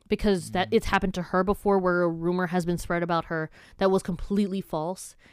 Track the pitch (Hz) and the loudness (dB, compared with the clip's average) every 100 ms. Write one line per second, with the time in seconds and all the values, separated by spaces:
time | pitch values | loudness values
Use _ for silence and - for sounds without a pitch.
0 | - 208 214 190 - 180 190 226 - 196 | -4 0 2 2 0 -2 2 0 2 0
1 | 190 185 175 185 190 202 202 196 180 175 | 0 -4 -2 0 2 0 2 2 4 2
2 | 175 165 165 180 180 180 170 175 - 175 | 2 0 -2 0 0 0 0 -2 -2 -4
3 | 170 165 165 165 156 - - - 196 190 | 0 -2 -2 -6 -6 -10 -18 0 2 2
4 | - 175 - 202 202 190 - 160 160 185 | 0 -6 -2 0 0 -2 -6 -6 -6 -8
5 | - - - | -12 -20 -20